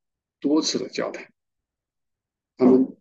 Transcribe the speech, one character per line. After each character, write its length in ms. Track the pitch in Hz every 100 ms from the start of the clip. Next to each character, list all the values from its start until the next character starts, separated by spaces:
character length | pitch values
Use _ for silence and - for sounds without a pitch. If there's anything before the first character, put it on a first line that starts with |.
| _ _ _ _
多 240 | 139 156
次 160 | 143 123
的 100 | -
交 220 | - 110
谈。 220 | - - _ _ _ _ _ _ _ _ _ _ _ _ _
他 80 |
们 320 | 127 - - -